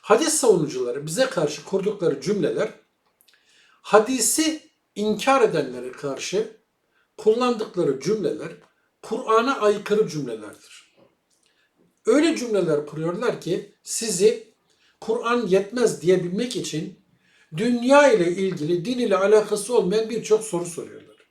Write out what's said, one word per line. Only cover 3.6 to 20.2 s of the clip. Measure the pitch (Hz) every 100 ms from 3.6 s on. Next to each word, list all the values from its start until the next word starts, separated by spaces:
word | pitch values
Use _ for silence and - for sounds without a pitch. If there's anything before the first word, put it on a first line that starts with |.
| _ _
hadisi | - 208 220 262 - - 320 311 _ _ _ -
inkar | 214 214 - 269
edenlere | 214 170 131 123 123
karşı | - 143 135 - 180 - - _ _ _ _ _ -
kullandıkları | 214 233 247 226 214 175 151 135
cümleler | 156 220 151 - 165 - _ _ _ _
Kur'an'a | - 226 214 220 247 277
aykırı | 208 202 - 208 170
cümlelerdir. | 151 127 110 104 95 _ - _ _ _ _ _ _ _ _ _ _ _ _ -
Öyle | 269 330 -
cümleler | 240 202 170 147 143
kuruyorlar | 156 160 185 240 -
ki | 165 202 - _
sizi | - - 226 170 214 240 - _ _ _ _ _
"Kur'an | - 240 233 240 202
yetmez." | 190 196 240 233 147
diyebilmek | 156 185 175 190 247 175
için | - 151 196 - _ _ _ _ _ 156
dünya | 233 240 247 285 285
ile | 208 170
ilgili, | 180 190 156 151 175 175
din | 247
ile | 233 185
alakası | 202 214 208 208 - 240
olmayan | 180 214 220
birçok | 226